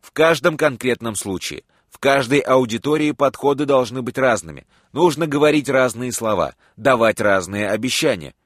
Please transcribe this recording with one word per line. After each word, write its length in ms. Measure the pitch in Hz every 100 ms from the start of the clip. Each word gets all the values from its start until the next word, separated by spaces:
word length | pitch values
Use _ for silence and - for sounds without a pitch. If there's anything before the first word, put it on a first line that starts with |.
В 120 | -
каждом 440 | - 160 160 175 156
конкретном 600 | 151 120 127 117 117 104
случае, 480 | 104 92 - - _ _ _
в 100 | -
каждой 400 | 139 139 120 139
аудитории 720 | - 131 123 113 139 156 151
подходы 560 | 143 139 - 135 139 143
должны 360 | 135 123 127
быть 160 | 123 123
разными. 500 | 131 110 82 71 _ _ _
Нужно 340 | 127 175 143 160
говорить 420 | 143 151 151 135
разные 440 | 131 127 110 127
слова, 420 | 113 113 98 73 - _ -
давать 440 | 135 123 113 104
разные 480 | 101 98 87 101 104
обещания 680 | 107 123 120 156 104 71 _